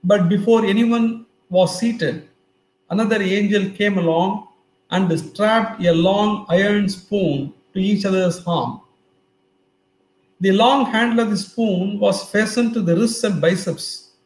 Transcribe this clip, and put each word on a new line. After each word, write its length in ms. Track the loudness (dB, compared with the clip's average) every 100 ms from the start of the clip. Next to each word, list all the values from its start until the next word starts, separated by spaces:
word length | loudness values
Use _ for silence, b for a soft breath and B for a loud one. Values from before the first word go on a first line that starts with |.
But 260 | 2 2 4
before 340 | 0 2 2
anyone 600 | 2 0 2 2 0 -4 -14 _ _
was 280 | 0 0 0
seated, 500 | -4 -2 -4 -6 -14 _ _ _ _ _ _
another 320 | -2 0 0
angel 480 | 0 0 0 0 -2
came 280 | -2 -2 0
along 500 | 2 2 0 -2 -10 _ _ _ _
and 280 | -2 0 0
strapped 640 | -4 -2 0 2 -2 -2
a 100 | 0
long 540 | 2 2 2 0 -2 0
iron 400 | 0 2 0 -2
spoon 640 | -4 -6 -2 0 -2 -6 -12 _
to 60 | -4
each 260 | 0 0 0
other's 360 | 0 0 -2 -4
arm. 340 | -4 -4 -10 _ _ _ _ _ _ _ _ _ _ _ _ _ _ _ _
The 120 | 0
long 340 | 4 4 4 0
handle 340 | 0 0 0
of 100 | 0
the 60 | -2
spoon 600 | -6 -4 -2 0 -2 0
was 320 | 0 0 -2
fastened 420 | -2 0 0 -2
to 60 | 0
the 160 | 0 2
wrists 280 | 0 -2
and 180 | -2 0
biceps 680 | 0 0 -4 -8 -10 -14 -18 _